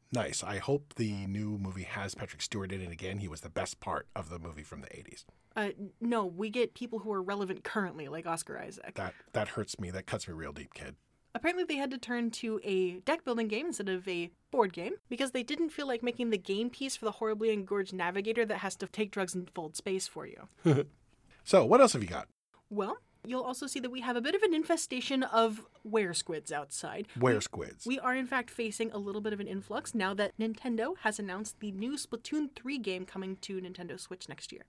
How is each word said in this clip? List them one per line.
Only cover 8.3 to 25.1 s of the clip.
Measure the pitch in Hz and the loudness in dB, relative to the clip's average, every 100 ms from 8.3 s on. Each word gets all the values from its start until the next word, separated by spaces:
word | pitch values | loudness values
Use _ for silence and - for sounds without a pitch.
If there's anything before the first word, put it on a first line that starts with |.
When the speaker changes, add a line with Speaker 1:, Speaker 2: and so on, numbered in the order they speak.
| 165 - - | -2 -4 -8
Speaker 2:
Isaac. | - - - - | -8 -12 -10 -6
Speaker 1:
That, | 98 - - | -6 -8 -4
that | 117 104 | -2 0
hurts | - 101 - | -2 -4 -4
me. | 87 | -4
That | 92 | -6
cuts | - 107 - | -4 -6 -6
me | |
real | 80 76 | -8 -8
deep, | 71 71 | -10 -14
kid. | - 69 - _ _ _ 240 | -12 -14 -14 _ _ _ -2
Speaker 2:
Apparently | 311 359 | 0 0
they | 339 285 | 0 0
had | 277 | -2
to | 262 | -4
turn | 240 240 233 | -4 -2 -2
to | - 226 220 | -2 -2 -2
a | - 190 180 180 | 0 2 2 0
deck | 277 320 | 0 0
building | 262 233 220 | 2 0 0
game | 214 339 | 0 -2
instead | - 196 | -2 -2
of | 185 185 | -2 -2
a | 175 170 _ - | -2 -4 _ -2
board | 262 202 | 4 4
game | 170 202 403 - | 2 -6 -6 -6
because | 240 269 | -2 0
they | 254 | 0
didn't | 233 294 330 | 0 2 2
feel | - 277 | 0 0
like | 233 | 0
making | 240 240 233 | 0 0 2
the | 208 | 2
game | 185 196 240 | 2 0 0
piece | - 269 | -2 -4
for | - 214 | -2 -2
the | |
horribly | - 220 214 220 | 0 0 2 4
engorged | 214 190 202 190 | 2 2 0 0
navigator | 185 175 196 214 226 220 | 0 0 2 2 2 2
that | 185 | 2
has | 196 - | -2 -2
to | 190 | -4
take | - 208 | -2 0
drugs | 202 185 | 0 0
and | 185 175 | -2 -4
fold | - 156 | -6 -6
space | - 202 190 - | -4 -2 -2 -2
for | 160 135 | -8 -10
you. | - - - | -12 -18 2
Speaker 1:
<laughs> | 165 139 143 - _ _ - - | 6 6 4 -6 _ _ -20 -10
So, | - 143 | 8 8
what | 123 247 | 10 10
else | 247 | 10
have | 127 | 8
you | 95 | -2
got? | 85 - _ _ _ - | -4 -8 _ _ _ -6
Speaker 2:
Well, | 208 196 453 _ _ 226 | -2 -2 -4 _ _ -6
you'll | 254 | -4
also | 254 254 277 | -2 -4 -4
see | 277 | -4
that | 247 | -4
we | 254 | -4
have | 247 | 0
a | 240 | 0
bit | 269 392 | 2 4
of | |
an | 415 | 6
infestation | 320 320 330 - 254 - | 6 4 2 2 -2 0